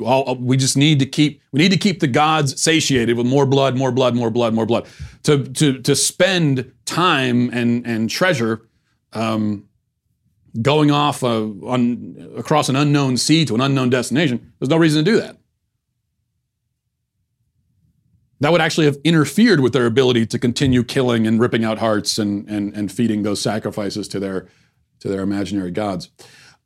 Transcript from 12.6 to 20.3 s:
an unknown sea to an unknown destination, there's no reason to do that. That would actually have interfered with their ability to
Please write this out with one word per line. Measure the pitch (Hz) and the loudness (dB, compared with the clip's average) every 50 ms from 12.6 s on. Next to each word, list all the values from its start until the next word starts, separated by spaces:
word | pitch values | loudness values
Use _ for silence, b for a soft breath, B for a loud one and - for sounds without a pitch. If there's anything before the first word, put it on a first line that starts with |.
| 143 143 | 2 0
an | 131 | 0
unknown | 139 151 143 147 143 139 131 127 | 0 2 2 2 2 2 0 0
sea | 117 - - 156 165 156 | 0 2 2 2 2 2
to | - 107 | 0 0
an | 120 | 0
unknown | 135 139 135 131 127 123 | 0 0 0 0 0 2
destination, | 131 123 117 - 113 151 175 127 120 - - - _ _ | 0 0 0 0 0 0 0 0 -2 -4 -8 -14 _ _
there's | 127 131 | -2 0
no | 160 | 2
reason | 165 170 160 147 156 151 | 4 4 4 2 2 2
to | 208 | 2
do | 226 - | 2 0
that. | - - - _ _ _ _ _ _ _ _ _ _ _ _ _ _ _ _ _ _ _ _ _ _ _ _ _ _ _ _ _ _ _ _ _ _ _ _ _ _ _ _ _ _ _ _ _ _ _ _ _ _ _ _ _ _ _ _ _ _ _ _ - | 0 -4 -12 _ _ _ _ _ _ _ _ _ _ _ _ _ _ _ _ _ _ _ _ _ _ _ _ _ _ _ _ _ _ _ _ _ _ _ _ _ _ _ _ _ _ _ _ _ _ _ _ _ _ _ _ _ _ _ _ _ _ _ _ -2
That | 143 156 | 0 2
would | 175 170 | 2 2
actually | 160 156 - 170 156 | 2 0 2 2 2
have | 143 139 143 | 2 0 0
interfered | 147 160 170 156 139 147 - 208 233 240 180 143 | 0 2 2 2 2 2 2 4 4 4 4 4
with | 127 - | 4 2
their | - 127 120 | 2 2 0
ability | 117 110 135 131 127 123 117 113 | 2 2 2 2 4 2 2 0
to | - | 0